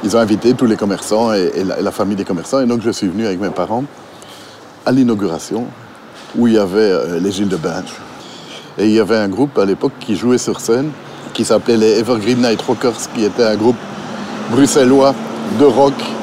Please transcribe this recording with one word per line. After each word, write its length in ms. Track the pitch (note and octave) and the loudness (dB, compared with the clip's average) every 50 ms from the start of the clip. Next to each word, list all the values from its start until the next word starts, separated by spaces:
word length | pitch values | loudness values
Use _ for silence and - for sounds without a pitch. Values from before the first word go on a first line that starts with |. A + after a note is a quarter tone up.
| - | -2
Ils 100 | G#2+ F#2+ | 2 2
ont 40 | A#2 | 2
invité 340 | A#2 G#2 G#2+ G2 - A#2 B2+ | 4 4 2 2 4 2 2
tous 120 | B2 C3+ | 4 2
les 120 | A#2 G#2+ F#2 | 2 2 2
commerçants 560 | - G2+ F#2+ E2+ - - G#2 G#2+ A#2 A#2 A2 | 0 -2 -2 -4 -4 -2 0 0 2 2 0
et, 180 | G2+ F2+ E2 - | 0 0 0 -2
et 100 | E2 F#2+ | -2 -4
la, 120 | F#2+ - - | -4 -2 -2
et 60 | F#2 | -2
la 80 | G#2 | -4
famille 240 | - - G#2+ F#2+ G#2 | -2 -2 -2 -2 -2
des 80 | G2 G2 | -4 -4
commerçants. 380 | - G2 E2+ D#2+ - - C#3 | -4 -6 -6 -4 -2 -2 0
Et 40 | C3+ | 0
donc 160 | A#2 A#2+ A#2+ | 0 0 0
je 80 | G#2+ A#2 | -2 -2
suis 180 | G#2 - - G2 | -4 -2 -4 -4
venu 160 | E2 G2+ A2+ | -2 -2 -2
avec 160 | A2 F#2+ F2 | -2 -2 -2
mes 80 | G2+ F#2 | -4 -6
parents 340 | - - F2+ E2 G#2+ A#2+ C#3 C#3+ - - - - - - - - - - - - - - - - - - - | -4 -4 -4 -4 -2 -4 -6 -6 -12 -20 -20 -20 -20 -20 -20 -20 -20 -20 -20 -20 -20 -20 -20 -20 -20 -6 -2
à 80 | - B2+ | 0 2
l'inauguration, 720 | C3+ C3 A#2+ A2+ G#2 G2+ F#2 E2 D#2 - - - A2 B2 - - - - - - - - - - - - - - A#2 | 4 4 2 2 0 -2 -2 -4 -6 -6 -6 -6 -6 -6 -8 -12 -18 -20 -20 -20 -20 -20 -20 -20 -20 -20 -10 -2 2
où 100 | A#2+ A#2+ | 2 4
il 60 | A2 | 4
y 40 | A2 | 4
avait, 220 | G#2 F#2 F2+ G#2 | 2 2 2 2
euh, 400 | A2 G#2 F#2 E2 B1+ D#2+ F2 E2 | 2 4 2 0 -2 -2 -2 -2
les 140 | F2 G2 G2+ | -2 -2 -2
Gilles 160 | F#2 G#2 G2 | -2 -2 -2
de 80 | F#2 F2 | -2 -2
Binge. 340 | D#2+ F2+ E2 F#2 F#2 - - - - - - - - - - - - - - - - - - - | -4 -4 -6 -6 -8 -10 -14 -16 -16 -18 -18 -18 -18 -18 -18 -18 -18 -16 -16 -18 -18 -16 -4 0
Et 80 | G2 | 2
il 80 | G#2+ G#2+ | 2 4
y 80 | A2 | 4
avait 160 | A2 F#2 A2+ A2 | 4 2 2 0
un 100 | G#2+ G2 | 0 -2
groupe 300 | F#2+ G#2 C3+ D3 - G#2 | 0 0 -2 0 2 0
à 80 | G2 | 2
l'époque 260 | G2 G2 - - C#3 C3+ - | 2 0 0 -2 -4 -4 -4
qui 160 | - - G#2+ | -6 -4 -4
jouait 220 | F2 G#2+ B2 B2 A#2+ | -2 2 2 2 2
sur 240 | - - G#2 - | 2 -2 -6 -4
scène, 300 | - - A2+ B2 C#3 D#3 C#3+ - - - - - - - - | 0 0 0 0 0 -4 -6 -10 -16 -18 -18 -16 -16 -12 -4
qui 100 | - A#2 | -4 0
s'appelait 320 | - A2+ G#2+ - - A#2 | 2 2 0 2 2 2
les 240 | A2+ A2 A2 A2 G#2+ | 4 4 4 4 2
Evergreen 420 | A#2 A2 B2+ A2 G2+ A2+ B2+ B2 | 2 0 -2 -2 0 0 0 2
Night 200 | B2 A#2+ A2+ G2+ | 2 0 0 -2
Rockers, 480 | - - B2 G#2 - B2+ A2+ - - - - | -2 -4 -4 0 0 -2 -2 -2 -10 -8 -4
qui 120 | A#2+ G#2+ | -2 -2
était 180 | G#2 F#2 - A#2+ | -2 2 2 2
un 140 | A2 G#2+ G#2 | 2 2 2
groupe 180 | A2 A#2+ B2 - - - - - - - - - - - - - - - | 2 2 2 0 -4 -12 -14 -12 -12 -12 -10 -10 -10 -10 -10 -10 -6 -2
bruxellois 600 | A2 B2 C#3+ - - D3+ C3 B2 C3+ C#3 C3+ C#3 C3+ - - - - - - - G2 A2 | 2 4 4 4 6 4 4 6 6 6 6 4 2 0 -6 -10 -8 -8 -6 -4 0 4
de 60 | C#3 | 4
rock. 300 | C#3+ A2 A#2+ C#3 C#3 C3+ - - - - - | 6 6 6 4 4 2 0 -6 -8 -8 -8